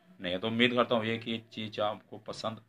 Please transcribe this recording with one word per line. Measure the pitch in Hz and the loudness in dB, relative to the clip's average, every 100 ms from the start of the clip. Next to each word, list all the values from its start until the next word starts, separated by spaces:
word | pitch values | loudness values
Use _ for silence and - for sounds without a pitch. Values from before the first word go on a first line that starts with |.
| - - | -20 -8
नहीं | 92 | -4
है। | 90 | -2
तो | 110 | 0
उम्मीद | 113 123 | 4 4
करता | 120 117 120 | 6 4 2
हूँ | 110 | 2
ये | 113 | -2
कि | 113 | -4
ये | 113 113 | -6 -8
चीज़ | - 110 110 | -10 -8 -2
आपको | 104 104 - 104 | -2 -2 -10 -14
पसंद | - 101 110 110 | -12 -8 -6 -6